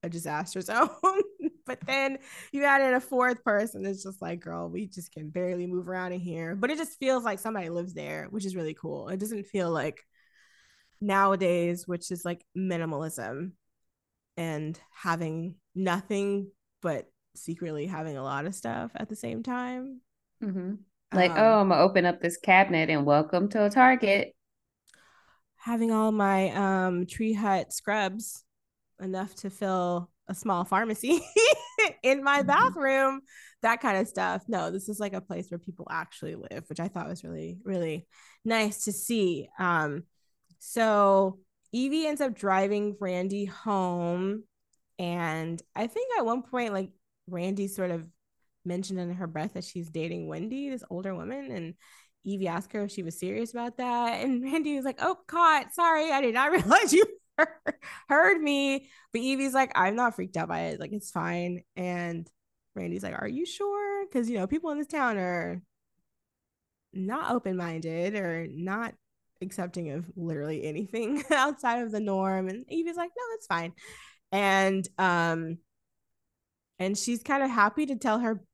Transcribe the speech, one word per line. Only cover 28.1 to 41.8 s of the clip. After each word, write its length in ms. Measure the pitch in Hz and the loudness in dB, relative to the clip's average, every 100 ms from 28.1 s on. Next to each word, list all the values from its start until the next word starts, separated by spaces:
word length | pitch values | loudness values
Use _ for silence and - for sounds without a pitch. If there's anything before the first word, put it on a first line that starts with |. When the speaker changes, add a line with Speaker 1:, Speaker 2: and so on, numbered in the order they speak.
| 202 226 - _ _ _ _ _ _ | -4 -10 -14 _ _ _ _ _ _
Speaker 1:
enough 320 | 185 185 190 - | -6 -6 -6 -8
to 140 | 196 | -12
fill 600 | 185 196 185 175 175 175 _ - | -6 -2 0 0 -2 -4 _ -12
a 80 | 190 | -8
small 280 | 220 180 | -2 0
pharmacy 580 | 180 196 226 214 247 330 - - 466 605 - | 2 2 2 -2 2 2 4 6 6 6 0
<laughs> 380 | - 415 - | 0 0 2
in 200 | 254 277 | 2 4
my 160 | 277 285 | 4 2
Speaker 2:
Mm-hmm. 80 | 277 | 4
Speaker 1:
bathroom, 760 | 294 453 190 269 269 269 269 269 - - _ | 6 4 2 2 4 4 0 _ -20 -20 _
that 200 | 226 233 | 0 2
kind 160 | 247 196 | 2 2
of 100 | 226 | 0
stuff. 360 | - 185 185 208 | 0 -2 -2 -2
No, 240 | 202 165 | -4 -2
this 180 | 185 190 | -6 -8
is, 100 | 208 | -6
like, 140 | 202 | -4
a 80 | 190 | -6
place 280 | 190 185 185 | -8 -10 -8
where 80 | 175 | -10
people 280 | 175 175 - | -12 -14 -8
actually 460 | 165 165 - 156 151 | -6 -8 -10 -12 -10
live, 300 | - 113 160 | -12 -12 -12
which 100 | 175 | -8
I 80 | 170 | -6
thought 180 | 185 156 | -6 -8
was 140 | 170 | -10
really, 360 | - 165 160 180 | -10 -10 -10 -10
really 440 | 196 190 165 156 - _ - _ | -6 -4 -2 -4 -10 _ -20 _
nice 420 | 226 226 214 214 - | -4 0 -2 -2 -6
to 60 | |
see. 580 | 196 - 233 185 156 - - | -6 -2 0 2 0 -8 -2
Um, 440 | 180 170 151 147 - _ _ _ _ _ | 2 2 0 -4 -10 _ _ _ _ _
so 800 | - 233 226 208 202 196 190 190 _ _ _ | -8 0 2 6 6 6 4 0 _ _ _
Evie 360 | 233 | -2